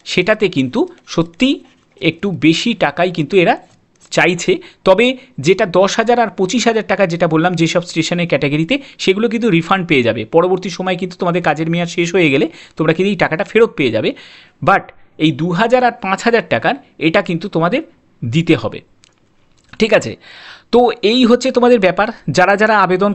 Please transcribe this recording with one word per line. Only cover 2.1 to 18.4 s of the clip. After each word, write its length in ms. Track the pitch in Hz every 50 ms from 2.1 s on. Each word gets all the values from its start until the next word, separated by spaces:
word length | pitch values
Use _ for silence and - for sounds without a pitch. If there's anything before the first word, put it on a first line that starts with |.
| - - - 202 170 123 139
বেশি 260 | 160 165 - - 233 220 - 165
টাকাই 280 | 143 - - 175 185 175 175
কিন্তু 160 | 151 139 202 190 170
এরা 120 | 208 285 - - _ _ _ _ _ _ _ _ - -
চাইছে। 360 | - 147 170 180 175 - - 185 170 - - - _ - 185
তবে 180 | 190 196 240 247 262 254 - - _ - 127
যেটা 200 | 160 190 190 220 180 175 180
দশ 120 | 196 190 - -
হাজার 180 | 220 220 240 240 226
আর 60 | 208 - -
পঁচিশ 260 | 185 180 262 240 - 240
হাজার 160 | 226 220 208 -
টাকা 120 | 202 196 196 175 165
যেটা 140 | 170 175 170 160
বললাম 200 | 156 165 180 180 156
যেসব 220 | 170 156 - 175 175 -
স্টেশনের 360 | - 165 156 - 180 170 170 170
ক্যাটাগরিতে, 440 | 160 135 151 139 143 151 165 165 262 285 - - - - -
সেগুলো 220 | 190 190 202 226 233 208
কিন্তু 140 | 233 226 226 170 170
রিফান্ড 260 | 165 - 190 190 175 175
পেয়ে 140 | 156 131 123 113
যাবে। 140 | 107 123 107 - -
পরবর্তী 340 | 165 175 185 185 180 185 196 170 -
সময় 200 | 185 185 185 175
কিন্তু 140 | 190 180 - -
তোমাদের 200 | 196 175 170 180 175 165
কাজের 200 | 147 151 160 165 165
মেয়াদ 160 | 170 175 170 - 175
শেষ 100 | 170 170 180
হয়ে 140 | 190 170 147 135
গেলে 120 | 139 156 - - - - - _ -
তোমরা 160 | 156 156 160
কিন্তু 140 | 175 185 202 202
এই 40 | 175 165
টাকাটা 200 | 139 156 165 196 -
ফেরত 200 | - 220 233 220 - -
পেয়ে 140 | 143 120 107
যাবে। 140 | 110 135 208 277 - - - - - - _ _ _ 139 165
But 160 | 196 185 - - - - - _ _ - 156
এই 60 | 160 139 127
দু 80 | 160 180 175 175
হাজার 220 | 226 233 247 254 247 240
আর 60 | 233 - -
পাঁচ 160 | 190 190 190 - 233
হাজার 180 | 233 220 175 - 127
টাকার 220 | 117 117 165 247 - - _ _ - 143 160
এটা 140 | 165 202 - -
কিন্তু 160 | 175 160 - - -
তোমাদের 260 | 165 160 180 220 294 330 - _ _ _ _ _ _
দিতে 340 | - 117 117 165